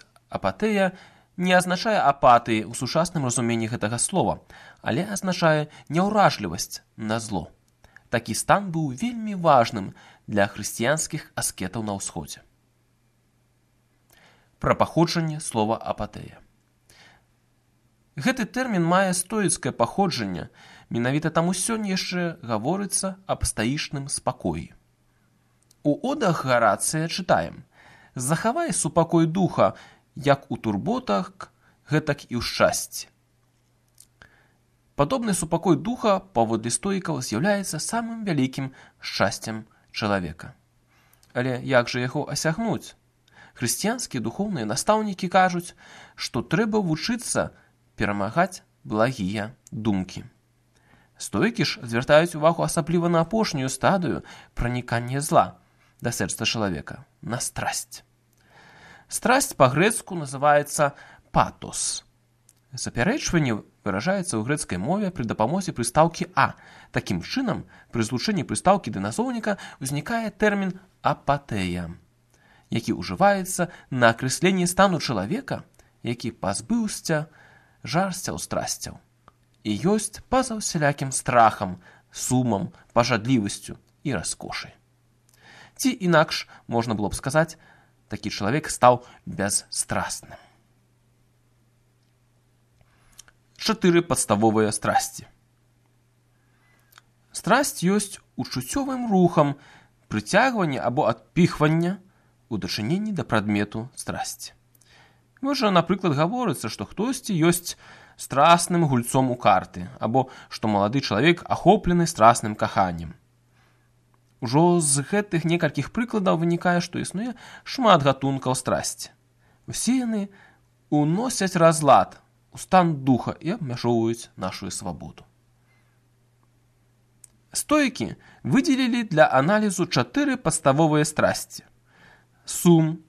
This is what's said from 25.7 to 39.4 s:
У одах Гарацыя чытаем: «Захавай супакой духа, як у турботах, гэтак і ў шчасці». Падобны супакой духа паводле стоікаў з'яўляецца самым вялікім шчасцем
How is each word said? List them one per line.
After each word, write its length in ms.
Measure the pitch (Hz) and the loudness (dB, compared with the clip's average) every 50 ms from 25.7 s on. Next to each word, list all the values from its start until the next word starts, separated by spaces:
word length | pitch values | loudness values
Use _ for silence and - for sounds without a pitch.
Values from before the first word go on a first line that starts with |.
| _ _ | _ _
У 160 | - 147 143 - - | -2 -2 0 0 -2
одах 400 | 254 302 311 233 190 - - - | -4 -2 0 0 0 0 0 0
Гарацыя 640 | 131 123 120 113 104 98 - - - - 156 160 165 | 2 4 4 6 4 4 2 0 -2 -2 -2 -4 -4
чытаем: 560 | - - 175 - 147 92 82 - - - - _ _ _ - - - - - _ - | -4 -4 0 2 2 2 0 -2 -8 -14 -20 _ _ _ -20 -20 -20 -20 -20 _ -10
«Захавай 560 | 131 123 135 165 - - 226 262 339 - 277 | -8 -2 -2 0 0 0 0 0 0 -2 -2
супакой 560 | 185 - - 156 - 165 165 - 170 165 165 | -2 -2 -4 0 2 0 2 4 4 4 4
духа, 480 | 160 160 196 185 - - 131 107 95 - - - - - _ _ _ _ | 4 2 0 0 0 4 4 2 2 2 -2 -12 -20 -20 _ _ _ _
як 300 | - 131 139 139 - - - | -2 2 2 2 2 -2 -6
у 60 | 117 | -8
турботах, 920 | 110 - 110 101 95 120 180 240 254 254 - 202 196 180 - - - - - _ _ _ _ _ _ _ - | -4 -2 -2 -2 -2 -2 -2 -4 -4 -2 -2 -2 -2 -2 -6 -12 -18 -20 -20 _ _ _ _ _ _ _ -2
гэтак 400 | 147 156 156 147 143 - - - | -2 0 0 -2 -4 -4 -6 -8
і 80 | 120 | -6
ў 40 | 117 - | -6 -6
шчасці». 640 | - - - - - - - - - - - - - _ _ _ _ _ _ _ _ _ _ _ _ _ _ _ _ _ - _ _ _ _ - - _ _ _ _ _ _ _ _ _ _ _ _ _ | -4 0 2 2 2 2 -2 -6 -10 -12 -14 -16 -16 _ _ _ _ _ _ _ _ _ _ _ _ _ _ _ _ _ -20 _ _ _ _ -20 -20 _ _ _ _ _ _ _ _ _ _ _ _ _
Падобны 400 | - 143 - 262 262 233 214 185 | -2 0 0 0 -2 -2 -2 -2
супакой 400 | - 165 - 175 165 - - 170 | -4 -2 -4 -4 0 2 2 2
духа 480 | - 165 226 247 - - 214 190 185 | 2 0 -4 -6 -2 0 0 0 0
паводле 480 | - - - 117 113 107 113 107 113 117 | -2 -4 -2 0 0 0 0 -2 -2 -4
стоікаў 560 | - - - 202 196 190 - - 151 131 123 | -4 -4 -4 -4 -4 -4 -4 -4 -6 -6 -4
з'яўляецца 560 | - 104 110 165 208 202 202 190 - - 151 | -4 -2 0 0 0 0 -2 -4 -6 -8 -8
самым 400 | - - 226 233 233 226 226 226 | -6 -6 -4 -4 -4 -6 -8 -6
вялікім 480 | 214 202 151 139 131 127 - 151 135 131 - - - - _ _ | -4 -2 0 0 0 -2 -2 -6 -8 -8 -10 -16 -20 -20 _ _
шчасцем 640 | - - - - 98 101 - - | -14 -8 -4 -2 -2 -2 -2 -6